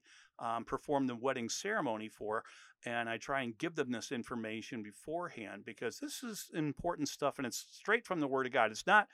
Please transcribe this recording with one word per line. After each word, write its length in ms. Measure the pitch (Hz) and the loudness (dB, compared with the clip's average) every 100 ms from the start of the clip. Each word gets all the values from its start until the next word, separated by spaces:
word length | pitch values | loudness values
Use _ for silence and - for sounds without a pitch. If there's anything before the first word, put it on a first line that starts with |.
| - - - - | -14 -20 -20 -6
um, 260 | 117 117 117 | -2 -2 0
perform 400 | 131 - 139 131 | -4 2 2 2
the 100 | 120 | 2
wedding 340 | 131 131 113 | 0 2 0
ceremony 600 | - 196 214 139 110 107 | -2 0 0 2 0 -4
for, 340 | - 104 110 - - - - | -6 -2 -2 -2 -16 -20 -10
and 240 | 120 117 113 | -2 0 0
I 100 | 117 | -2
try 260 | - 139 | 0 0
and 120 | 120 107 | 0 -2
give 200 | 165 160 | -2 0
them 160 | 127 | 0
this 200 | 117 - | 0 -2
information 680 | 123 - 120 110 110 - 120 | -4 -4 -4 -4 -4 -6 -8
beforehand 840 | 104 - - 165 175 - 98 98 110 | -8 -10 -6 -4 -4 -8 -10 -10 -10
because 340 | 110 123 - | -4 -4 -4
this 240 | 294 - | -8 -6
is 260 | 240 208 - 180 | -6 -8 -6 -2
important 540 | 151 - 170 170 139 | 0 0 -2 0 -2
stuff, 280 | - 143 - | 0 0 0
and 80 | 123 | -4
it's 180 | - - | -4 -10
straight 360 | - - 233 - | -6 2 2 2
from 140 | 175 | 0
the 60 | 143 | 2
Word 200 | 131 127 | 2 4
of 60 | |
God. 180 | 127 110 | 6 4
It's 160 | 107 - | 4 6
not, 200 | 208 - | 6 6